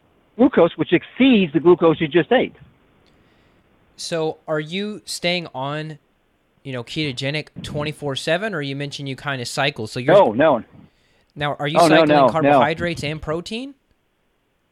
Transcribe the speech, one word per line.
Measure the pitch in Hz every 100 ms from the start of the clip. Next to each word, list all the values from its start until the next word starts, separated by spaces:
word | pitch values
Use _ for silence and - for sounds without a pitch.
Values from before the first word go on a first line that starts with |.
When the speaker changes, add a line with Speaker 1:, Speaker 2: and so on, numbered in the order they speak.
| _ _ _
Speaker 1:
glucose, | - 247 202 170
which | - 156
exceeds | 170 - - 269 214 170
the | 151
glucose | 170 170 165 151
you | 156
just | 170 -
ate. | 240 117 - _ _ _ _ _ _ _ _ _ _ _ _ _
Speaker 2:
So | - - 165 156 - -
are | 156
you | 156 190 208 208
staying | - - 175 175 160
on, | 127 139 151 156 151 _ _ _ _ _ _
you | 139
know, | 123
ketogenic | 117 156 151 127 135 151 - -
twenty-four | - 147 151 147 147
seven, | 123 160 175 220
or | 165
you | 139
mentioned | 139 143 - 139
you |
kinda | 131 143 131
cycle? | 120 - 123 -
So | 110 127
you're | 131
Speaker 1:
No, | 196 139
no. | 110 156 117 - - - _ _ _ _
Speaker 2:
Now, | 147 147 -
are | 147
you | 160
Speaker 1:
Oh, | 165
no, | 156
Speaker 2:
cycling | 151
Speaker 1:
no, | 147
no. | 127
Speaker 2:
carbohydrates | 160 139 143 147 165 170 165
and | 147 156
protein? | 156 165 175 220 277 - _ _ _ _ _ _ _ _ _